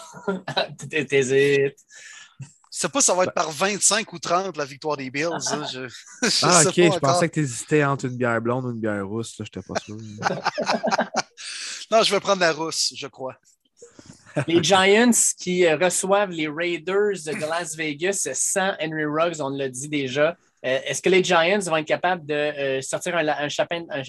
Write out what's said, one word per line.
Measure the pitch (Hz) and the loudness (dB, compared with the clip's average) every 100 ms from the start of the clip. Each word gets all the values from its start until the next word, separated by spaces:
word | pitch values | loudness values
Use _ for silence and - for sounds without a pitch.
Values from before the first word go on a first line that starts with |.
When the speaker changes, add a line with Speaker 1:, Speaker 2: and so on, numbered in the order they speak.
| - - - | -18 -10 -6
Speaker 1:
<laughs> | 185 - 156 - 147 139 | -6 -4 -4 -4 -6 -6
T'hé-, | 156 135 | -4 0
t'hésites. | 139 127 135 139 139 139 - _ - - - - - | 2 4 4 4 4 2 -2 _ -20 -20 -20 -20 -20
Speaker 2:
Je | - _ _ - | -20 _ _ -6
sais | 175 | -2
pas | 277 | 2
si | 262 | 2
ça | |
va | 180 | 4
être | 185 | 2
Speaker 3:
Ben. | - | 0
Speaker 2:
par | 160 | -2
vingt-cinq | 143 196 208 - 208 - | 0 -2 2 2 2 -2
ou | 170 | -8
trente, | - 175 196 151 | -2 0 0 -4
la | 143 | -8
victoire | 143 156 147 | -6 -6 -4
des | 131 | -4
Bills, | 139 165 | -4 -4
hein. | 156 127 143 143 | -4 -4 -4 -6
Je, | 127 131 | -8 -12
<laughs> | - - - | -14 -20 -4
je | 233 - | -2 2
Speaker 3:
Ah, | 151 175 | 6 6
Speaker 2:
sais | 156 | 6
Speaker 3:
ok, | 175 | 6
Speaker 2:
pas | |
Speaker 3:
je | 175 | 4
Speaker 2:
encore. | 175 | 4
Speaker 3:
pensais | 143 175 170 | 2 2 2
que | 156 | 0
t'hésitais | 147 117 - 151 | -4 -4 0 2
entre | 143 135 | 2 0
une | 131 123 | -4 -2
bière | 120 117 | 0 0
blonde | 117 127 127 | 0 -2 -4
ou | |
une | 117 | -4
bière | 110 104 95 | -4 -2 -4
rousse, | 110 110 - | -6 -8 -10
là, | 107 | -12
j'étais | 95 - | -12 -10
pas | - | -10
sûr. | - 107 | -10 -12
Speaker 2:
<laughs> | 110 107 - - - - - - - - - - - - - - - - - | -14 -6 -4 -4 -4 -4 -2 -2 0 -2 -2 -4 -6 -10 -14 -12 -12 -12 0
Non, | 226 | 2
je | - | 4
vais | 196 | 2
prendre | 185 196 | 2 2
la | 175 | 2
rousse, | 151 160 - - 123 | 2 -2 -2 -4 -4
je | 139 | -12
crois. | - 131 - _ _ _ _ - - - - - - 139 | -12 -14 -14 _ _ _ _ -20 -20 -20 -20 -10 -6 0
Speaker 1:
Les | 170 | 2
Giants | 156 190 190 208 247 226 - - | 4 6 6 6 6 6 2 -2
qui, | 185 180 175 | -2 2 4
euh, | 151 | 4
reçoivent | 180 175 190 202 202 | 2 0 2 2 2
les | 170 156 | -2 -4
Raiders | 147 175 170 156 190 208 185 156 | -4 -4 -4 -2 0 0 0 -6
de | 185 | -6
Las | 151 165 170 156 | -4 -4 -4 -6
Vegas | 156 143 180 202 147 | -6 -2 -2 -2 -4
sans | - - 202 190 - | -2 -2 0 0 -2
Henry | 160 156 | -4 -4
Ruggs, | 151 151 - 151 | -2 0 0 -2
on | 139 | -4
l'a | 139 135 | -4 -6
dit | 127 147 | -6 -6
déjà. | 147 135 131 156 175 _ _ | -4 -2 2 0 0 _ _
Euh, | 131 131 - | -4 -2 -4
est-ce | 175 | -2
que | 185 | 4
les | 185 | 4
Giants | 175 175 165 208 | 6 4 4 2
vont | 175 160 | 0 0
être | 156 | 0
capables | 151 180 180 | 0 0 -2
de, | 147 | -2
euh, | 147 147 147 139 135 | -2 -2 -2 -2 -2
sortir | 131 151 180 | -4 -6 -2
un, | 175 | 0
la-, | 151 143 | 0 0
un | 147 | -2
chapin, | - 156 170 170 | -2 -2 -4 -6
un, | 147 | -8